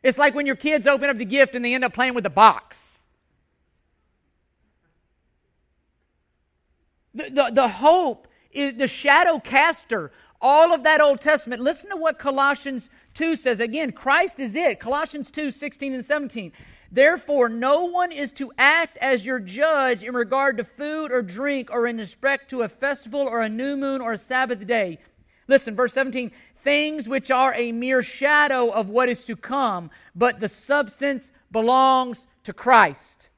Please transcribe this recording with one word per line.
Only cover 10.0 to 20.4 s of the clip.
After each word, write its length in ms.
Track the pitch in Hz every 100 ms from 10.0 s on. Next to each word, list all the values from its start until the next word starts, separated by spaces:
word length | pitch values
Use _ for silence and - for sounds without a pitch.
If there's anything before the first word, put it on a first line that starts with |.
| 147 _ _ _
all 320 | 254 294 330
of 100 | 330
that 180 | 277 311
Old 180 | 302 269
Testament. 420 | 294 311 - 240
Listen 280 | 254 339 392
to 80 | 381
what 220 | 320 -
Colossians 680 | 277 269 277 277 277 254 - _ _
two 220 | - 320 320
says. 240 | 254 214
Again, 320 | 233 269 294
Christ 480 | - 262 302 381 -
is 160 | 254 226
it. 240 | 349 202
Colossians 500 | 226 277 311 302 262
two 220 | - 294
sixteen 420 | - 294 - 277
and 120 | 262 233
seventeen. 480 | 294 277 233 180 _ - - _
"Therefore, 580 | 190 285 349 - 294 240
no 360 | 226 247 294 349
one 260 | 349 359
is 200 | 302 277
to 200 | - 262 -
act 400 | 269 320 330 -
as 280 | 262 254 202
your 140 | 254
judge 640 | 185 202 311 302 262 220
in 100 | 214
regard 440 | 247 226 262